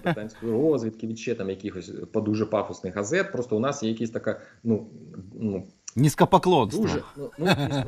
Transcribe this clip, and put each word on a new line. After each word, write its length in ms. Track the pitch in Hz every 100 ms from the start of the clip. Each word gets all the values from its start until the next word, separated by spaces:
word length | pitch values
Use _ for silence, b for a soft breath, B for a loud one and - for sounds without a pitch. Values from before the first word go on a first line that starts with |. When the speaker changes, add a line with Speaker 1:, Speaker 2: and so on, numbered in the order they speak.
Speaker 1:
британської 480 | 180 147 110 - 113
розвідки, 540 | 113 156 139 113 107 113
від 120 | 110
ще 160 | -
там 160 | 113 95
якихось, 380 | 95 104 90 90
е, 40 | - -
по-, 140 | 110
дуже 260 | 104 107 107
пафосних 500 | 104 95 92 92 98
газет. 360 | 104 175 185
Просто 240 | 127 120 107
у 40 |
нас 220 | 135 135
є 80 | 113
якась 200 | 113 117
така, 300 | 104 - 101 B B
ну, 220 | 117 104 - - - - - -
ну, 260 | 107 95 - _ - 113
Speaker 2:
Низькопоклонство. 840 | 147 - 175 185 185 170 107 175
Speaker 1:
дуже, 200 | 214 - - 143
ну, 140 | 139 -
ну, 80 | 175
якщо, 320 | 147 139 139